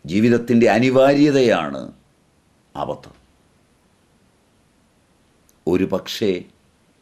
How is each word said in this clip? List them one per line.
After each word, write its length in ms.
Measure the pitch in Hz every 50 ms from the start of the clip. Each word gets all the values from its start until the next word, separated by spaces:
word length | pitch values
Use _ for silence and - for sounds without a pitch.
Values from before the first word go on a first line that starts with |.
| -
ജീവിതത്തിൻ്റെ 600 | 73 90 104 113 120 120 117 117 - 120 117 117 107
അനിവാര്യതയാണ് 1120 | 98 113 123 131 127 131 131 139 143 143 147 151 135 139 127 113 98 87 78 71 71 67 60 - - _ _ _ _ _ _ _ _ _ _ _ _ _ _ _ _
ആപത്ത്. 360 | 69 71 - 73 - - - - _ _ _ _ _ _ _ _ _ _ _ _ _ _ _ _ _ _ _ _ _ _ _ _ _ _ _ _ _ _ _ _ _ _ _ _ _ _ _ _ _ _ _ _ _ _ _ _ _ _ 82
ഒരു 180 | 90 90 95 -
പക്ഷേ 440 | 95 92 - - - - 117 101 90 90 - - _ _ _ _ _ _ _ _ _ _